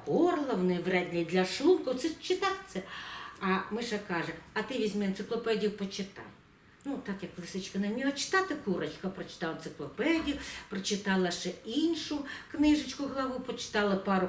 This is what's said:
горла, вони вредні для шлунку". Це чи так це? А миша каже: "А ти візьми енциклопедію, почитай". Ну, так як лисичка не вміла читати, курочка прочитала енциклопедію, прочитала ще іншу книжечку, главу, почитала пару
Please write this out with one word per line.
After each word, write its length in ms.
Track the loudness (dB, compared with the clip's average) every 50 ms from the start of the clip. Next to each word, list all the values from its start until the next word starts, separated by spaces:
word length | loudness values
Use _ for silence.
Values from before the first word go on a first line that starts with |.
| -2
горла, 480 | 2 4 6 6 6 4 2 0 0 2
вони 240 | 2 4 4 2 2
вредні 460 | 2 2 2 2 2 2 0 0 0
для 200 | 2 2 2 2
шлунку". 500 | 2 0 4 6 6 6 6 4 0 -2
Це 160 | 0 -2 -4 -4 -4
чи 160 | -2 -2 0
так 200 | 2 2 0 0 -2 -6
це? 160 | -8 -8 -8 -8 -6 -10 -10 -10 -10 -10 -12 -12 -14 -8 -2
А 200 | 0 2 2 2 0 -2
миша 280 | -4 -4 -2 -2 -4 -4 -4 -2
каже: 240 | -2 -2 -2 -4 -6 -10 -14 -6 -4
"А 80 | -4
ти 160 | -2 -2 -2 0
візьми 260 | 0 0 2 2 2
енциклопедію, 640 | 2 0 -2 -2 -2 -2 -2 2 2 2 4 2 0
почитай". 540 | 0 -2 -6 -4 -4 -6 -6 -6 -8 -14 -16 -16 -18 -20 -20 -20 -20 -20 -20 -20 -20 -10 -6
Ну, 160 | -6 -6 -6 -6
так 100 | -6 -6 -6
як 80 | -8 -10 -10 -10
лисичка 400 | -10 -6 -6 -6 -6 -4 -2 -2
не 100 | 0 0
вміла 240 | 0 0 0 0
читати, 440 | 0 0 -2 2 2 2 2 2 -2 -4 0
курочка 440 | 0 0 0 -2 -4 -6 -6 -6 -6
прочитала 440 | -6 -6 -10 -10 -8 -4 -4 -4
енциклопедію, 840 | -4 -6 -8 -12 -10 -8 -10 -8 -4 0 2 2 2 2 2 -2 -4 -4 -6 -8 -10 -12 -10 -6
прочитала 640 | -6 -4 -2 -2 -2 0 2 2 4 4 4 2
ще 200 | 0 -2 -4 -4 -6 -6 -8
іншу 600 | -2 0 2 4 4 2 0 -2 -4 -4 -4 -4 -6 -10 -12 -12 -8
книжечку, 540 | 0 4 6 6 6 6 4 -4 -6 -4 -4
главу, 340 | -2 0 0 0 0 -2 -4
почитала 560 | -4 -6 -6 -6 -6 -2 2 2 4 4 2
пару 320 | 2 2 2 4 4 2